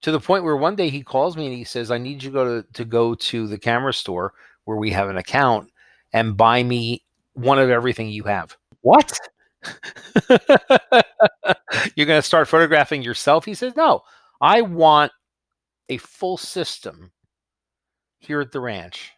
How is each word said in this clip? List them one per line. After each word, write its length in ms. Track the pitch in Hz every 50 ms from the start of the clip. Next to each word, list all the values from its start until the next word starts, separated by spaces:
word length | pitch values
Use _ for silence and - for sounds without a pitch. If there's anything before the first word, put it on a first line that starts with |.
to 100 | - 160
the 80 | 156 151
point 240 | - - 180 196 180
where 140 | 160 151 139
one 180 | 139 165 202
day 140 | 196 185 160
he 120 | 135 143
calls 360 | 135 - - 131 143 180 170 160
me 80 | 156
and 100 | 139 127
he 80 | 123 120
says, 260 | - - 123 117 110
"I 80 | 120 120
need 240 | 123 131 143 139
you 100 | 131 135
go 300 | 135 139 131 123 120 117
to, 60 | 104 _ -
to 120 | - 120
go 300 | 113 117 117 117 117 117
to 320 | 113 - - - 117 113 107
the 100 | 101 98
camera 360 | - 120 117 120 131 139 123
store 400 | - - - 92 87 90 98 _ _ _ _ _ _ _
where 120 | - 110 107
we 140 | 107 107
have 180 | 92 95 101 98
an 80 | 98 92
account 540 | 90 - - 131 143 131 117 107 - _ _ _ _ _ _ _ _ _
and 240 | - 113 113 113 107
buy 280 | 98 113 113 117 123 123
me 400 | 123 123 120 117 113 120 - _ _ _ _ _ _ _
one 260 | - 120 127 139 135
of 100 | 135 127
everything 400 | 123 120 120 127 113 - 113 110
you 140 | 104 104 104
have." 340 | 104 101 95 85 - - _ _ _ _ _
"What? 360 | _ 123 175 285 294 - - - - - _ _ _ _ _ _ _
<laughs> 680 | - - - - - - - - - _ 214 - - 254 240 - - 285 - - _ 262 - - _ - 240 220 - _ _ 226 202 _ _ - - 185 - _ - - - - - -
You're 120 | - 147 147
gonna 140 | 160 151
start 280 | 143 - - 165 151 -
photographing 520 | - 160 165 156 160 151 143 - 160 143
yourself?" 440 | 127 120 117 - - - 147 160 -
He 80 | - 208
says, 220 | - - 254 247 294
"No, 240 | 320 302 175 - _ _ _ _ _ _ _ _
I 200 | 120 147 190 233
want 520 | 240 202 175 165 165 156 151 147 147 139 _ _ _ _ _ _ _ _ _ _ _ _ _ _ _ _
a 100 | 131 120
full 400 | - - _ - - 185 185 -
system 720 | - - - 190 160 - - - - 104 87 85 85 92 _ _ _ _ _ _ _ _ _ _ _ _ _ _ _ _ _ _ _ _ _ _
here 220 | _ _ 147 147
at 100 | 143 127
the 80 | _ 139
ranch 520 | 123 123 107 95 82 90 - - - - _